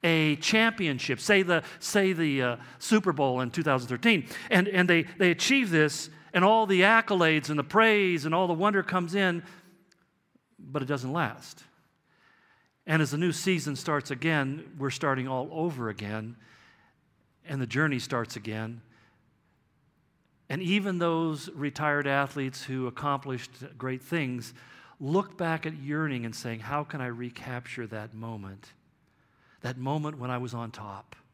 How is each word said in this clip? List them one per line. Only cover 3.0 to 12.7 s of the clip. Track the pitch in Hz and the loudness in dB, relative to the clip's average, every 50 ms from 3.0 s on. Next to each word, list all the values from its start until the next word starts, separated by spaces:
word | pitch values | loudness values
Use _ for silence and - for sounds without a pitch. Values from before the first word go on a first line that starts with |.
| 190 190 156 | 4 2 0
Bowl | 131 143 135 127 127 | 2 2 2 2 0
in | 131 120 | -2 -2
two | - 170 156 | -2 -2 2
thousand | 151 139 127 123 110 | 2 2 2 2 -2
thirteen, | 123 120 127 233 220 170 131 - - - - - | -6 0 4 4 4 4 2 -4 -12 -12 -4 2
and, | 226 180 180 | 2 4 4
and | 202 196 185 180 180 | 4 2 2 4 6
they, | 170 165 160 - - | 4 4 2 0 0
they | - 196 180 | 2 4 4
achieve | 170 170 - - 262 277 247 196 | 4 4 2 2 2 2 2 2
this, | 165 156 151 147 147 - - - - - - - - | 4 4 4 4 2 -4 -10 -12 -14 -20 -20 -2 2
and | 180 180 | 4 6
all | 202 220 220 220 | 6 6 6 4
the | 190 196 180 | 4 4 6
accolades | 180 202 226 226 226 - 208 185 170 160 160 151 143 - | 6 6 6 6 4 4 2 4 6 6 4 4 2 0
and | 156 | -2
the | 147 139 | -2 -2
praise | 151 175 208 220 226 214 208 196 185 175 160 135 | 2 4 6 6 6 6 4 4 2 0 0 0
and | 151 156 | 0 2
all | 175 190 | 2 2
the | 175 170 | 2 2
wonder | 160 185 208 202 196 180 | 2 2 2 2 2 0
comes | - 180 185 180 165 175 | 0 0 -2 -2 0 0
in, | 202 196 185 170 175 - - - - _ - _ _ _ _ _ _ _ _ _ _ _ _ _ _ _ _ _ _ | 2 2 2 0 -2 -6 -10 -20 -20 _ -20 _ _ _ _ _ _ _ _ _ _ _ _ _ _ _ _ _ _
but | - 135 135 151 | -18 -8 -6 -6
it | 135 | -4
doesn't | 127 147 135 123 127 139 | -4 -4 -4 -4 -4 -2
last. | 170 160 110 120 - - - - - - _ _ _ _ _ _ _ _ _ _ _ _ _ _ _ _ _ _ _ _ _ | -2 -2 -2 -4 -10 -16 -20 -20 -20 -20 _ _ _ _ _ _ _ _ _ _ _ _ _ _ _ _ _ _ _ _ _